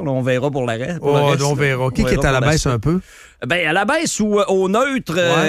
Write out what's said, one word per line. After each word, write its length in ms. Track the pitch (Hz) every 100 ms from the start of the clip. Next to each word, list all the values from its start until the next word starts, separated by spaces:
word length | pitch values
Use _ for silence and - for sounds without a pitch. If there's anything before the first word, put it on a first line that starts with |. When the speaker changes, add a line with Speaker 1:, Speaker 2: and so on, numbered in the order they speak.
Speaker 1:
Là, 60 | 147
on 100 | 131
verra 300 | 127 127 143
pour 120 | 135 120
le 80 | 113
reste. 220 | 131 170
Pour 80 | 143
Speaker 2:
Oh, 80 | 143
Speaker 1:
le 60 | 143
reste, 100 | 139
Speaker 2:
on 120 | 143
verra. 360 | 139 143 127 127
Qui, 120 | 127
Speaker 1:
on 20 |
Speaker 2:
qui 80 | 127
est 40 | 127
Speaker 1:
verra 120 | 143
Speaker 2:
à 40 |
la 60 | 131
Speaker 1:
pour 80 | 123
la 60 |
Speaker 2:
baisse 80 | 156
Speaker 1:
suite. 120 | 143
Speaker 2:
un 40 | 120
peu? 220 | 139 180 - - - _
Speaker 1:
Ben, 220 | 123 175 160
à 60 |
la 120 | 175
baisse 360 | 214 311 320 -
ou, 180 | 214 202
euh, 60 | 196
au 220 | 190 190
neutre, 460 | 214 277 269 - 165
euh, 260 | 170 160